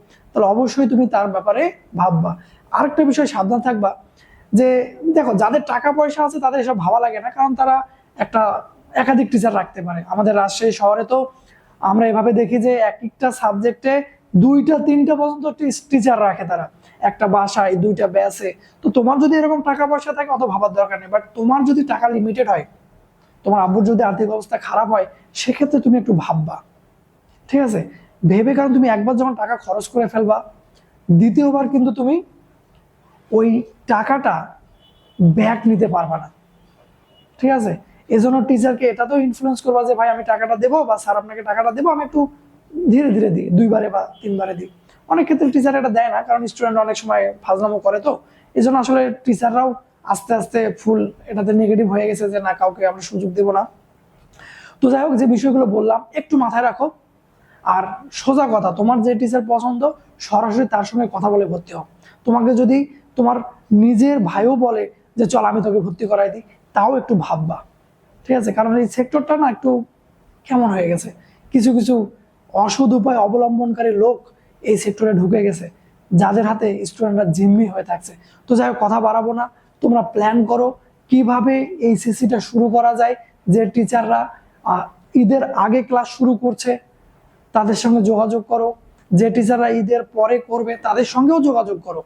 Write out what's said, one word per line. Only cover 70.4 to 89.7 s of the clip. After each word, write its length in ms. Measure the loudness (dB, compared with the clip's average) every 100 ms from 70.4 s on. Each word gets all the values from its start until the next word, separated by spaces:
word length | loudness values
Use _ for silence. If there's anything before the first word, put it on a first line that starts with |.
কেমন 260 | -4 0 0
হয়ে 200 | 0 -2
গেছে, 220 | -2 -6 -16 _ _ _
কিছু 220 | 0 2
কিছু 340 | 2 2 0 -2 -10 _ _ _
অসৎ 400 | -2 -2 0 2
উপায় 240 | 2 2 0
অবলম্বনকারী 720 | 0 2 0 0 -2 -2 -2
লোক 380 | 2 2 0 -8 _ _ _
এই 160 | -2 0
সেক্টরে 360 | -2 -2 0
ঢুকে 300 | 2 2 2
গেছে, 260 | 0 -2 -8 -18 _ _ -2
যাদের 340 | 0 2 2 0
হাতে 400 | -2 -2 -4 -8
স্টুডেন্টরা 400 | -4 -2 0 0
জিম্মি 400 | 2 2 4 2
হয়ে 180 | -4
থাকছে। 320 | -6 -8 -10 -20 _ _ -2
তো 80 | 0
যাই 120 | 0
হোক, 100 | 0
কথা 200 | -2 0
বাড়াবো 340 | 0 0 -2
না, 160 | -4 -8 _ _ _
তোমরা 200 | 0 0
প্ল্যান 440 | 0 -2 0 2 0
করো 280 | 0 -2 -4 _ _ 0
কিভাবে 520 | 2 2 2 0 0
এই 340 | -2 -2 0 0
সিসিটা 440 | -2 -2 -2 -2
শুরু 300 | -2 0 2
করা 260 | 2 2 2
যায়। 200 | 0 -2 -10 _ 0
যে 180 | 2 2
টিচাররা, 640 | 0 0 0 0 -2 -4 -10 _ _
আহ, 240 | -4 -4 -4 -16 _ 2
ঈদের 380 | 4 2 0
আগে 300 | -2 0 0
ক্লাস 240 | 0 -2 -2
শুরু 300 | -2 0 0
করছে, 400 | -2 -4 -4 -6 _ _ _ _ _ _ _
তাদের 220 | -2 0 0
সঙ্গে 260 | 2 2
যোগাযোগ 420 | 2 2 0 -2
করো। 300 | -2 -2 -2 -6 _ _ -2
যে 180 | 2 2
টিচাররা 400 | 2 0 2
ঈদের 340 | 0